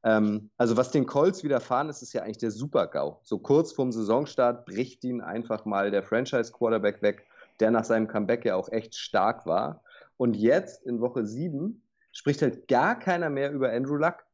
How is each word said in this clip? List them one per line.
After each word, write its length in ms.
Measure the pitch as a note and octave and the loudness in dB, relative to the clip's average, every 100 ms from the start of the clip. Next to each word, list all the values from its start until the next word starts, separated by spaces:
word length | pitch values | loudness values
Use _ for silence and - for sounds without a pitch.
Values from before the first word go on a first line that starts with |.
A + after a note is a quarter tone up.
Ähm, 460 | A2+ A2 G#2+ G#2+ G#2 - | 4 4 4 0 -6 0
also 220 | A#2+ A#2 | 2 2
was 120 | B2+ | 2
den 120 | G3 | 2
Colts 400 | - C#3 E3+ G3 | 2 2 2 2
widerfahren 460 | D3+ C3 - B2+ D3+ | -2 -2 0 -2 -2
ist, 100 | C#3 | -8
ist 140 | A#2 | -8
ja 80 | A2+ | -8
eigentlich 160 | F#2+ A2 | -6 -4
der 140 | A#2 | -6
Super-gau. 680 | G#2 C#3 C3+ F2 C#2+ D2 - | -4 -2 0 0 -2 -6 -8
So 160 | - G2+ | -8 -8
kurz 340 | - C#3+ E3 | 2 2 2
vorm 200 | - B2+ | -2 -4
Saisonstart 720 | A2+ G#2 A#2+ D3 - A#2+ A#2+ | -2 0 0 0 2 0 0
bricht 400 | - G#2 C3+ - | -8 -6 -6 -6
ihnen 160 | B2+ B2 | -6 -6
einfach 460 | F2 G#2+ A2+ G#2+ G#2+ | -6 -8 -6 -6 -2
mal 240 | G2 G2+ | 0 2
der 120 | G2+ | 0
Franchise-Quarterback 960 | F#2 A2+ C3 C3 A2+ - A#2 A2 G#2 - | 0 -2 0 -2 -4 -2 0 2 0 0
weg, 240 | G#2 G2+ _ - - - | -2 -2 _ -20 -20 0
der 100 | A2 | 2
nach 140 | A#2 | 2
seinem 240 | A2+ A2+ A2 | 2 0 2
Comeback 380 | G#2+ G2+ A#2+ A#2 | -2 0 0 0
ja 80 | F#2 | -2
auch 160 | - | -2
echt 220 | A2 G#2 | -6 -6
stark 500 | - - G#2 G2+ - | -14 -2 0 2 0
war. 380 | D#2+ F2 C#2+ - _ - - _ | -2 -2 -2 -8 _ -20 -20 _
Und 200 | B2 G#2 | 0 4
jetzt 500 | A2+ D#3+ - - C3 | 4 4 0 -12 -8
in 160 | A#2+ | -4
Woche 240 | A#2+ B2+ G#2+ | -2 -2 -4
sieben 560 | A#2 E3 C#3+ F#3+ - _ _ _ | -4 -6 -4 -6 -8 _ _ _
spricht 280 | - C#3+ C#3+ | -4 -2 2
halt 260 | C#3 - - | 0 0 0
gar 320 | B2 E3 E3+ | 2 4 0
keiner 300 | F#3 F3 D#3+ | -2 0 0
mehr 240 | C#3 C#3 | -2 -2
über 180 | C#3+ C3 | 0 0
Andrew 260 | A#2 C3+ D3 | 0 -2 0
Luck. 280 | D#3+ F3 _ | 0 -2 _